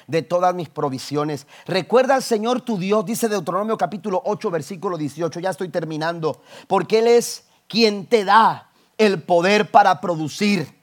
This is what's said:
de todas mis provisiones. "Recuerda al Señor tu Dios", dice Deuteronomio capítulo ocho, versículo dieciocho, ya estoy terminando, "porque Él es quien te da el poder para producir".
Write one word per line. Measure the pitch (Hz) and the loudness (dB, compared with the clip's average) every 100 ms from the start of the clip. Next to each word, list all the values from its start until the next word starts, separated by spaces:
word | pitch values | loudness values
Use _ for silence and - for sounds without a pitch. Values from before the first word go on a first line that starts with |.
| - | -6
de | 160 | -4
todas | - 175 180 | -2 0 0
mis | 180 165 | 0 -6
provisiones. | - 147 127 - 143 151 147 - - - | -4 -4 -4 -6 -4 -4 -6 -10 -20 -4
"Recuerda | 185 170 233 254 | -4 2 2 4
al | 269 | 2
Señor | - 220 220 254 | 0 -2 0 -4
tu | - 214 | -4 -6
Dios", | 190 214 | 0 -2
dice | 185 226 233 | -2 -4 -2
Deuteronomio | 208 160 175 214 220 | -2 -4 -4 -4 -2
capítulo | 175 208 214 185 175 | -4 -4 -4 -4 -4
ocho, | 208 214 | -6 -4
versículo | 175 143 190 196 170 | -6 -8 -8 -8 -6
dieciocho, | 147 147 165 175 | -6 -6 -6 -4
ya | 180 | -6
estoy | 175 185 | -6 -6
terminando, | 175 160 156 160 170 156 - _ - - | -6 -6 -6 -4 -4 -4 -6 _ -20 -2
"porque | 190 165 220 | -2 2 2
Él | 233 | 4
es | 240 226 - _ _ _ | 4 2 -8 _ _ _
quien | 214 226 202 - | 2 2 2 0
te | 233 | 0
da | 196 208 208 135 - _ _ _ | 6 6 6 0 -10 _ _ _
el | 214 190 | 2 2
poder | - 175 175 208 196 | 2 2 4 2 4
para | - 196 185 | 4 6 2
producir". | 196 165 156 - 208 202 143 _ | -2 -4 -4 -4 -2 0 -4 _